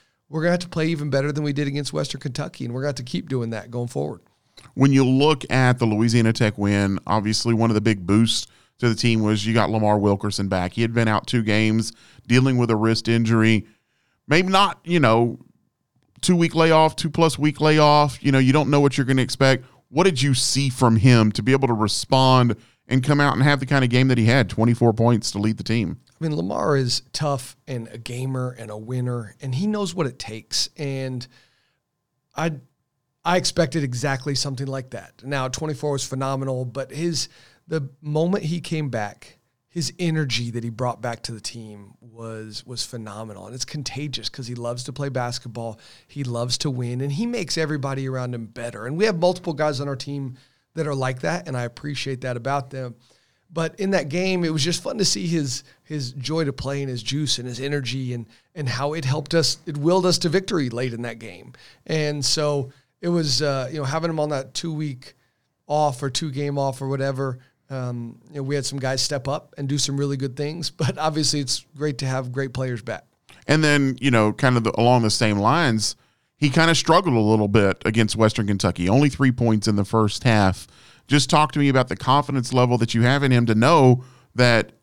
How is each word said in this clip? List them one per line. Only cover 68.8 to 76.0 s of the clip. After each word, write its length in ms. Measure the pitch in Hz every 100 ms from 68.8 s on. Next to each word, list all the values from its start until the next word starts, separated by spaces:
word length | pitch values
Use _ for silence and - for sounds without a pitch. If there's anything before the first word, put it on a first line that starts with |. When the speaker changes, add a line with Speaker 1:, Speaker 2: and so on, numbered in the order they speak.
| 131 135
Speaker 1:
step 260 | - 143 131
up 280 | 147 _ -
and 100 | 139
do 100 | 143
some 200 | - 139
really 200 | 143 139
good 180 | 135 123
things, 340 | 147 170 -
<laughs> 80 | -
but 200 | 131 127
obviously 420 | 156 156 143 147
it's 260 | 135 - - 135
great 220 | 151 127
to 60 | 131
have 260 | 131 123
great 200 | 127 135
players 280 | 131 131 117
back. 240 | 113 95 - _ _ - -
Speaker 2:
And 160 | 156
then, 340 | 156 147 135 123
you 100 | 135
know, 220 | 120 107
kind 240 | 104 135 123
of 80 | 110
the, 120 | -
along 240 | 120 123
the 60 | 110
same 300 | - 113 101
lines, 560 | 104 156 151 110 107 -